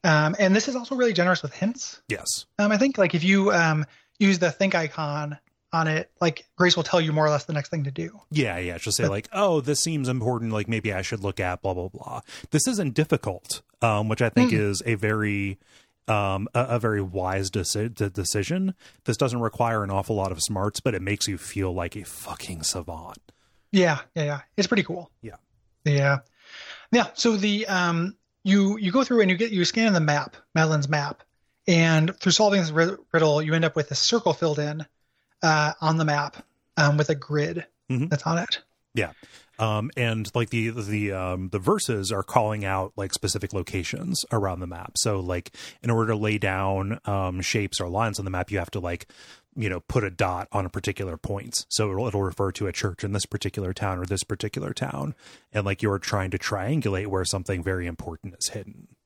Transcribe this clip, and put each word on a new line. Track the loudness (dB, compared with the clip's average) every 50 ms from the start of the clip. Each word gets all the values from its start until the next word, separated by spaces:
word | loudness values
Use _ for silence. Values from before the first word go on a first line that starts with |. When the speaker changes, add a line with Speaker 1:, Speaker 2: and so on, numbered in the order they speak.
| 6
Speaker 1:
Um, | 6 4 6 4 2 2
and | 4 4 4 4
this | 4 2
is | 0 -4
also | -6 -6 -6 -2
really | 0 2 2 2
generous | 2 2 2 2 0
with | -2 -8 -6
hints. | -2 -2 -2 -2 -4 -10 -12 -14 -16 _ -8
Speaker 2:
Yes. | -8 -8 -6 -6 -6 -6 -8 _ _ 0
Speaker 1:
Um, | 2 2
I | 4
think, | 4 4 2 4
like, | 4 4 4 4
if | 2 4
you, | 6 6 6 6 4 4
um, | 4 4 4 4 2 0 -2 -8 _ _ _ _ _
use | 4 4 6 4
the | 2 0
think | 2 2 0 2 2
icon | 0 -2 -2 -4 -4 -4 -4 -4 -4 -4 -6 -8 -12 _ _ _ _ _ _
on | -2 0 0
it, | 2 0 -2 -4 _ _ _
like, | 0 0 0 -2 -14 _ _
Grace | 2 4 4 4
will | 2 2
tell | 2 2 2
you | 4 4 2
more | 2 4
or | 4
less | 2 0 -2
the | -2 -4
next | -4 -4 -4
thing | -4 -4 -4
to | -4
do. | -4 -6 -8 -8 -10 -16 _ _
Speaker 2:
Yeah, | 0 0 0 0 -2
yeah. | -4 -4 -6 -6
She'll | -6 -4 -4 -2
say, | 0 0
Speaker 1:
But | 0
Speaker 2:
like, | 0 -2 -6 -6
"Oh, | -2 0 2 2 2 2
this | 0 0 0 0
seems | 0 -2 -2 -2 -2 0
important. | -2 0 0 0 -2 -2 -2 -2
Like, | -2 -2 0
maybe | 0 -2 -2 -2 -2 -4
I | -4
should | -4 -4 -6 -4
look | -4 -4 -2 -2
at | -2 -2 -2 -2
blah, | -2 -4 -2
blah, | -2 -6
blah." | -8 -10 -14 -12 -10 -12 -12 -12 -14 -18 -18 -10 -2
This | 0 0 2
isn't | 2 0 0 -2 0 2
difficult, | 0 2 2 0 0 0 -4 -8 -8 _ -12 -12 -12 _ _ _ _
um, | 2 2 2 2 2 0
which | 0 2
I | 0 2
think | 4 4 4 4
Speaker 1:
Mm. | 4 2
Speaker 2:
is | 2 2 0 -2 -2
a | -2 -2
very, | 0 0 0 0 0 0 0 0 -2 -2 -4 -6 _ _ _ _ -20 _ _ _ _ _
um, | 0 0 2 2 0 0 -2 -4 -2 _
a, | 0 0 2
a | 0 0
very | 0 0 0 0
wise | -2 -2 -4 -4 -2 -2 -2 -2 -2 -2
deci-, | -2 -4 -4 -2 -2 -2 -4 -4 -4
de-, | -4 -4 -4
decision. | -2 -4 -4 -2 -2 -2 -2 0 -2 0 0 -2 -2 _ -14 -20 _ _ _
This | -4 0
doesn't | 2 0 0 0 0
require | -2 -4 0 0 0 0 0 0 -2
an | 0
awful | -2 -2 -2 0 -2
lot | -2 0 -2
of | -2 -4
smarts, | -4 -4 -2 -2 -2 -2 -2 -2
but | -2 -2 -2
it | -2
makes | -2 -2 -2 -2 -2
you | -4 -4 -8
feel | -8 -8 -4 -4 -4 -2 -2
like | -4 -6 -6 -8
a | -12 -14
fucking | -14 -16 -16 -12 -14 -12 -12 -12 -12 -10 -6 -4
savant. | -4 -4 -4 -6 -8 -12 -12 -14 -16 -18 -20 _ -20 _ _ _ _ _ _ _ _
Speaker 1:
Yeah, | 4 4 6 6 4 0 -4 _ _
yeah, | -4 -4
yeah. | -4 -4 -8 -10 _ _
It's | -2 0
pretty | 2 2 0 0
cool. | -2 -6 -10 -10 _ _ _ -18
Speaker 2:
Yeah. | -18 -18 -18 _ _ _ _ _ _ _ _ _
Speaker 1:
Yeah. | 2 2 4 4 2 2 0 -2 _ _ _ _ -20 -20 -18 -18 -18 -18 -20 -4 _
Yeah. | 4 4 4 2 -2
So | 2 2 2 4
the, | 4 2 0 0 0 0
um, | 0 0 2 2 2 2 2 0 -2 -4 _ _ _ _ _ _
you, | 4 6 6 6 4 2
you | 0 -2 2
go | 2 2 2
through | 4 6 6
and | 6 6
you | 4
get, | 2 2 0
you | 2 2 2
scan | 2 2 2 4 4 4
the | 4
map, | 4 4 2 2 0 -4 -12 -20 _ _ _
Madeline's | 2 4 4 2 0 0
map, | 0 0 -2 -2 -4 -8 _ -18 _ _ _ _ _ _ _ _
and | 4 4 6 6 6 6 4 4 2 0 _
through | 2 2 4
solving | 6 6 6 6 4
this | 2 2
ri-, | 4 4 4 2 2 -6 -8 _
riddle, | 2 4 4 6 4 4
you | 2 2 2
end | 2 2
up | 2 0
with | 0 -2 -2
a | -2
circle | 0 0 2 2 2 2 2 2
filled | 2 0 0 0 0
in, | -2 -4 -4 -8 -10 _ _ _ _ _ _ _ _ _ _ _
uh, | 2 4 4 4 4 2 0 0
on | 2 2 4
the | 4 2
map, | 2 2 0 0 -4 -8 -16 -20 _ _ _ _ _ _
um, | 2 4 4 4
with | 4 2 2
a | 0
grid | -2 -2 -4 -2 -2 -2 -2 -4 -8 -10 _ _ _ _ _
Speaker 2:
Mm-hmm. | -2 -2 0
Speaker 1:
that's | 0 -2 -2 0
on | -2 -2
it. | -2 -2 -2 -6 -6 -6 _ _ _ _ _ _
Speaker 2:
Yeah. | -2 -2 -2 -6 _ -20 -20 -20 -20 -20 _ _ -2
Um, | -2 0 0 -2 -2 -4 -4
and, | -2 -2 0 0 -2 -4 -2 -2
like, | -2 -2 0
the, | -2 -2 -2 -2
the, | -4 -6 -6 -4 -2 -2 -2 -2
um, | -2 -4 -4 -4 -4 -4 -6 -4
the | -4 -2
verses | 0 2 0 0 0 -2 -2 -2 -2 -2 -4
are | -4 -4
calling | 2 2 2 2 2 -2 -2 -2
out, | -2 -2 -2 -2 -4 _
like, | -8 -6 -6 -4
specific | -4 -2 -2 -2 -2 -6 -4 -4
locations | -4 -6 -4 -4 -6 -4 -4 -8 -6 -6 -4 -4 -4 -4 -2
around | -2 0 0 -2 -4 -6
the | -8
map. | -10 -10 -12 -14 -8 _
So, | -2 -2 0 0 -2
like, | -2 -2 -4 -4 -6 -10 _ -18 -18 -18 -18 _ -2
in | 0
order | 2 2 2 2 0
to |
lay | 0 2 0 0
down, | 2 0 0 0 0 0 0 0 0 -2 -4 -6 -6 _
um, | -4 -2 -2 -2 -2 -4 -4
shapes | -4 -2 -2 -2 -2 -2 -4 -6
or | -6 -4
lines | -2 -2 -2 -2 -2 -4
on | -6
the | -4
map, | -4 -4 -4 -2
you | -4 -4
have | -4 -4
to, | -8 -6
like, | -6 -6 -6 -8 -10 _ -20 -20 -20 -20 -20 -20 _ _ _
you | -4 -4 -4
know, | -4 -6
put | -8 _ -2 -2 -2
a | -2
dot | -2 -2 -2 -2 -2 -4 -8 _ -2
on | -2 -2
a | -2
particular | -6 -4 -4 -4 -4 -4 -6 -8 -8
point. | -8 -6 -6 -6 -6 -8 -6 -6 -6 -6 _
So | -2 0 0 0
it'll, | 0 -2 -2
it'll | -2 0 0 -2
refer | -2 -2 -2 -2 -2 -2
to | -4 -6
a | -6
church | -4 -4 -4 -4 -4 -4 -6
in | -4
this | -4 -4 -4
particular | -4 -6 -6 -6 -6 -6 -4 -6 -6 -4
town | -4 -4 -4 -4 -4
or | -4
this | -4 -4 -6 -4
particular | _ -6 -6 -4 -6 -6 -6 -6 -6 -6
town. | -6 -6 -6 -4 -6 -6 -8 -8 _ -16 -20 -20 -20 _ _
And, | -4 -4 -2
like, | -2 -2 0 0
you're | -2 -2 -2
trying | -2 -2 -2 -2 -2 -2
to | -4 -4
triangulate | -4 -4 -4 -2 -2 -2 -2 0 0 0 -2 -2 -2
where | -2 -2 -2 -2
something | -2 -2 -4 -2 -4 -4 -4
very | -2 -2 -2 -2 -4
important | -6 -8 -8 -10 -12 -12 -10 -12 -14 -8 -6
is | -6 -6
hidden. | -6 -8 -12 -12 -18 -20 -20 -20 _ _ _